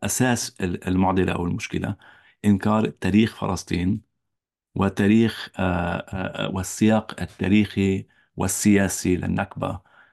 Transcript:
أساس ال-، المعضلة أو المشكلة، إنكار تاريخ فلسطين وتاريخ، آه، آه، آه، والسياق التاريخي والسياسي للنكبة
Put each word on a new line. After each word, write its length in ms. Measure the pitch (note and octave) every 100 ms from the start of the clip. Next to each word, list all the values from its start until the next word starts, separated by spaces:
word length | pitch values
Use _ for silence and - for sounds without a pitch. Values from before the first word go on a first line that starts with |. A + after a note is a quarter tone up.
أساس 520 | G#2+ - B2+ A#2 - -
ال-، 260 | F#2 F#2+ F#2
المعضلة 460 | F#2 F2+ F#2+ F2+
أو 120 | E2+ F2
المشكلة، 500 | - - F2+ - G#2+ - - _ _ G#2
إنكار 440 | G2 G#2 G#2+ -
تاريخ 560 | - F#2 G#2 A2 - G#2
فلسطين 560 | F2+ - F2+ F2+ A2 - _ _ _ _ _ _ F#2+
وتاريخ، 720 | G2 - G2+ A2 A2+ - - -
آه، 40 |
آه، 840 | F#2 F2 F2 - - F#2+ F#2 G2+ G#2
آه، 80 | G2
والسياق 640 | F#2+ - G#2+ A2 - -
التاريخي 840 | F2+ - F#2+ G#2 G2+ G2 G2 F#2+ - _ _ -
والسياسي 800 | F#2+ - G#2+ G2 F#2 - F#2 F2+
للنكبة 680 | F#2 G2 G2+ - F#2+ F#2+ _ _ _